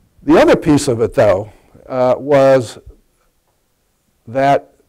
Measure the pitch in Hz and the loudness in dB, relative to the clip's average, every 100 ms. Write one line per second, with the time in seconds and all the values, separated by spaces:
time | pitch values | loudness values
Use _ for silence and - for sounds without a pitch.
0 | _ _ 139 175 285 262 160 143 - 113 | _ _ 0 2 2 0 0 0 0 -4
1 | 110 - 104 95 107 _ _ _ - 131 | -2 0 0 0 -4 _ _ _ -10 -4
2 | 127 120 135 143 135 135 113 - - - | -2 -2 0 2 4 2 -2 -14 -20 -20
3 | _ _ _ _ _ _ _ _ _ _ | _ _ _ _ _ _ _ _ _ _
4 | _ _ - 127 139 139 - _ | _ _ -10 -4 0 -2 -4 _